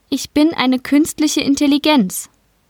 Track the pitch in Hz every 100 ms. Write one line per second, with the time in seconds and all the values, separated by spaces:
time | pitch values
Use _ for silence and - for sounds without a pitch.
0 | - 277 - - 302 - 254 254 - 285
1 | 330 - 302 311 262 277 294 285 302 302
2 | 185 - - _ _ _ _